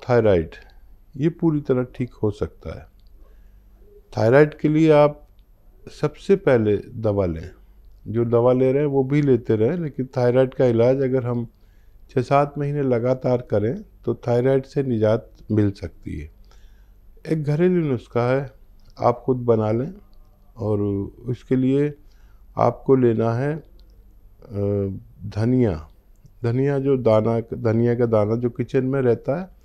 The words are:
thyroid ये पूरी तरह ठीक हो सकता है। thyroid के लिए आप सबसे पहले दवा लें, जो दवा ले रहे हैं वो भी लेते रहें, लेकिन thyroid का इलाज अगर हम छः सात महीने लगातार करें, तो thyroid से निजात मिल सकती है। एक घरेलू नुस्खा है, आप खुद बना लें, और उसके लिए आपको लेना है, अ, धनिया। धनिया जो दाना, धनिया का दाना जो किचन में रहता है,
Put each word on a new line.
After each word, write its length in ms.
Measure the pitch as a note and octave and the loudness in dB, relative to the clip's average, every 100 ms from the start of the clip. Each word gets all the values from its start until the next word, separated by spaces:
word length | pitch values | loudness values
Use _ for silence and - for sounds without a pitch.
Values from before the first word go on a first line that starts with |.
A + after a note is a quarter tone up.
| - | 0
thyroid 400 | A#2+ G#2+ F2+ D#2 - - - - - _ - | 2 4 2 0 -10 -20 -20 -20 -20 _ -4
ये 120 | D#3 | -4
पूरी 320 | D#3+ E3+ D3 | 0 -2 -2
तरह 220 | D3 B2+ | -2 -2
ठीक 300 | B2 - B2 | -2 -6 -10
हो 180 | - G#2+ | -4 -4
सकता 480 | - F2+ - D#2+ E2+ | -4 -8 -8 -16 -16
है। 80 | D#2 - - - - - - - _ - - - - - | -18 -20 -20 -20 -20 -20 -20 -20 _ -20 -20 -20 -12 0
thyroid 360 | A2 C3+ D3+ | 4 6 4
के 160 | - D3+ | 2 -2
लिए 220 | D3+ D#3+ | 2 4
आप 360 | D3 D3 D3 - _ - _ - - - - | 6 4 0 -20 _ -20 _ -20 -20 -20 -6
सबसे 340 | D3+ - - G3 | -6 -6 -2 0
पहले 420 | D3 B2 G#2+ G2+ | 2 2 2 0
दवा 480 | - A2 A2 G2+ F#2 | -4 -6 -2 0 -2
लें, 240 | D#2+ D#2+ - - - - - - | -4 -10 -18 -20 -20 -20 -20 -8
जो 180 | A2+ A#2 | -4 0
दवा 280 | A#2 B2 | 2 4
ले 180 | B2+ C3 | 2 2
रहे 100 | C#3 | 0
हैं 80 | D3 | 0
वो 140 | C#3 | -2
भी 180 | C3 D3 | 0 0
लेते 340 | C#3+ A#2+ - A2 | 2 0 2 0
रहें, 220 | A2+ F3+ | 0 -2
लेकिन 280 | D#3 C3 B2+ B2+ | -8 -8 -8 -2
thyroid 360 | B2 B2+ C3 | 0 2 0
का 120 | - B2+ | 2 0
इलाज 360 | A2+ A#2+ C3+ | 2 2 2
अगर 220 | C3 C3 | 0 -2
हम 240 | A#2+ A#2+ A#2 _ _ _ - - - | -2 -6 -8 _ _ _ -20 -20 -8
छः 120 | C3 | -6
सात 360 | A#2+ C#3 C#3+ D3 | 0 2 0 -4
महीने 240 | C#3+ D3 | -6 -4
लगातार 560 | C3+ A#2+ B2 C3 C3 B2 | 0 0 0 -2 0 -2
करें, 460 | - G#2+ G#2+ F#3+ G#3 - - | 0 -2 -2 -6 -12 -12 -8
तो 100 | A#2+ | -6
thyroid 500 | - A#2+ B2+ C3+ C3 | -2 0 2 0 -2
से 180 | D3 | -6
निजात 440 | C3+ A2+ G#2+ A2+ - - - | -2 0 2 0 -4 -20 -4
मिल 200 | G#2+ G#2 | 0 0
सकती 480 | G2 F#2 - - D#2+ | -2 -12 -14 -14 -12
है। 120 | D2+ - - - - - - - - - - | -14 -20 -20 -20 -20 -20 -20 -20 -20 -16 -6
एक 120 | D#3 | -4
घरेलू 420 | D3 D3 F3+ F3+ D#3 | -2 0 2 2 0
नुस्खा 460 | A#2+ - A#2+ A#2+ | -4 -4 -2 0
है, 200 | C3 C3 - - - - - | 0 -4 -16 -20 -20 -20 -2
आप 240 | A#2+ A#2+ - | 0 0 -2
खुद 120 | B2+ | -2
बना 340 | A#2+ A2+ G#2+ | 2 2 2
लें, 220 | A2+ D3 F#3 - - - _ - - | -2 -4 -10 -20 -20 -20 _ -20 -10
और 240 | G#2+ G#2 G2+ G2+ G2 - B2 | -4 -2 -2 -4 -8 -12 -10
उसके 300 | A#2+ - C3 | -10 -2 0
लिए 380 | C3 C#3 D3 D3 - - - - - - | 0 0 -2 -6 -20 -20 -20 -20 -14 0
आपको 380 | A2+ A#2+ - C3+ | 0 0 0 2
लेना 380 | A#2+ A2+ A2+ | 4 2 -2
है, 220 | A#2 C#3+ D#3 | -2 -4 -6
अ, 80 | - - - - - - - - - G2+ G2+ G2+ G2 G2+ - - G#2 | -12 -20 -20 -20 -20 -20 -20 -20 -14 -6 -4 -2 -4 -8 -16 -16 -12
धनिया। 640 | G2+ A2+ B2+ A#2 E2 - - _ - - - | -4 0 2 2 -2 -10 -20 _ -20 -20 -8
धनिया 360 | A#2 B2 C#3 C#3 | -4 -2 -2 -2
जो 180 | C3+ C3 | 0 0
दाना, 420 | A#2 A2 A2+ A2+ | 4 2 2 -2
धनिया 560 | A2+ A#2+ A#2 A2+ A#2+ A#2+ | -4 -4 -2 2 2 0
का 100 | A#2+ | 2
दाना 300 | A2 G#2 A#2 | 2 0 -2
जो 140 | A#2+ | -4
किचन 360 | - A#2+ C3+ C3 | -6 -4 -2 -2
में 160 | C#3 | -2
रहता 400 | B2+ A2+ - D3+ | 0 -2 -2 -6
है, 80 | F#3 - | -8 -18